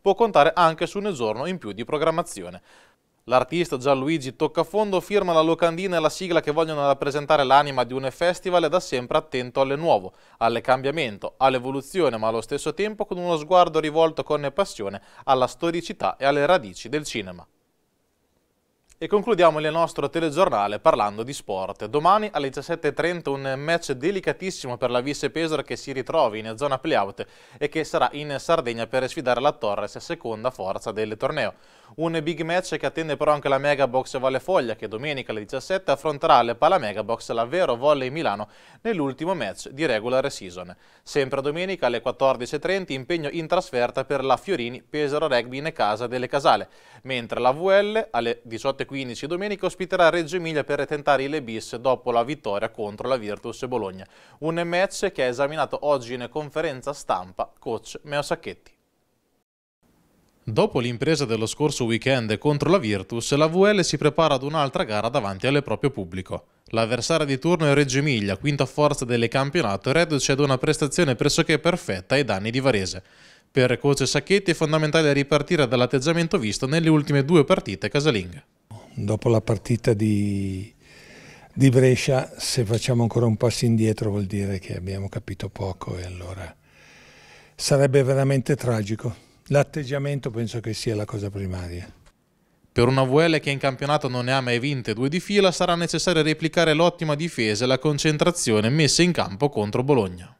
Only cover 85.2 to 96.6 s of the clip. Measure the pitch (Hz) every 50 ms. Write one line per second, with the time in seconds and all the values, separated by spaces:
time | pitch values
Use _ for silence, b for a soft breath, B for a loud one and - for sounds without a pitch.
85.2 | 104 - 98 - - 98 - - 98 95 90 - - - - 90 92 90 90 90
86.2 | 90 87 92 95 92 80 - _ B B B B B B B B B B B B
87.2 | B B B B B B B B - - 151 139 139 135 131 143 135 123 139 135
88.2 | 139 135 139 135 123 - 151 127 - 123 120 110 104 98 110 107 - 120 113 b
89.2 | b b b b b - 139 143 139 - - 160 147 123 139 143 139 143 143 139
90.2 | - 143 113 113 117 107 - 120 110 117 110 - - 123 110 104 104 - - 107
91.2 | 98 101 98 101 98 92 92 92 90 87 87 87 87 - - _ _ - _ _
92.2 | _ _ _ _ _ _ _ _ _ _ _ - 120 120 131 135 135 131 131 147
93.2 | 165 170 160 151 - 147 139 135 - 139 131 120 143 139 147 151 147 131 127 123
94.2 | 123 123 131 135 127 123 120 120 117 143 147 131 110 - 110 104 123 139 147 185
95.2 | - - 202 202 196 185 170 - 185 175 175 170 170 165 - 165 - - 175 160
96.2 | 151 151 156 156 160 160 - 175